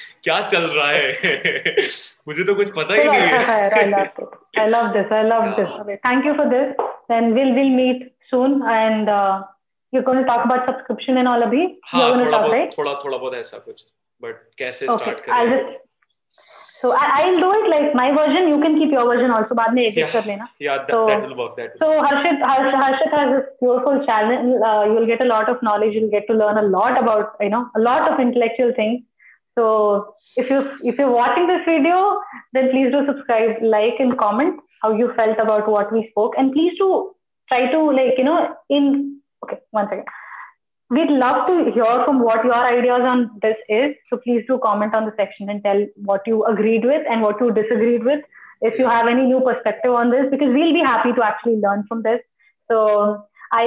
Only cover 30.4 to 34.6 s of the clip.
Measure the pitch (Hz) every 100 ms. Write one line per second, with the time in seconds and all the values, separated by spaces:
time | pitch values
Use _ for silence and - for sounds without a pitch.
30.4 | 247 269 277 - - - 277 240 247 339
31.4 | 349 359 339 330 294 359 392 403 - 247
32.4 | - 262 254 262 262 285 285 277 - 226
33.4 | 226 214 226 214 220 - 254 226 214 214
34.4 | 330 359